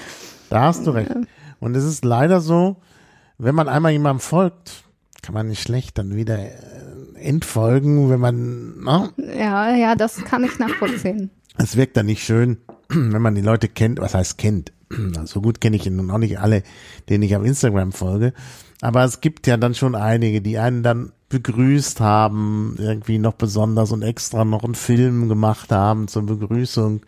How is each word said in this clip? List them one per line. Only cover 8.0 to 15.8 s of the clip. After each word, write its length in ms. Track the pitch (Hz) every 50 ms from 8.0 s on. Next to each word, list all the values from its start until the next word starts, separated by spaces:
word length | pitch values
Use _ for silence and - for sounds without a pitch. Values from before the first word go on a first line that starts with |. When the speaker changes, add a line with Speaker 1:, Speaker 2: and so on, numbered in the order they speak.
| 139 127
Speaker 1:
wenn 100 | 131 123
man, 640 | 123 123 120 120 120 120 123 120 117 117 - - -
ne? 260 | - 147 185 - - - 269 - - - -
Speaker 2:
Ja, 340 | 214 208 196 202 214 233 247
ja, 220 | 240 226 220 233
das 280 | 214 214 226 - - -
kann 180 | - 254 247 247
ich 160 | 240 - -
nachvollziehen. 720 | 233 226 - - 208 269 247 185 - 185 202 208 196 190 - _ _ _ -
Speaker 1:
Es 180 | - 110 - -
wirkt 180 | 117 131 - -
dann 80 | 117 104
nicht 180 | 107 107 - -
schön, 340 | - 113 113 120 123 113 - _ - -
<clears throat> 140 | - _ -
wenn 320 | 143 165 127 110 107 110
man 120 | 117 110 104
die 80 | 101
Leute 260 | 98 107 113 113 - -
kennt. 300 | - - 113 113 120 -
Was 140 | 92 101 -
heißt 240 | 92 90 - -
kennt? 340 | - - 107 104 90 76 - - _ _ -
<clears throat> 360 | - 117 104 95 85 80 76
So 160 | - - 101
gut 180 | 104 117 113 -
kenne 160 | - 113 107
ich 120 | 98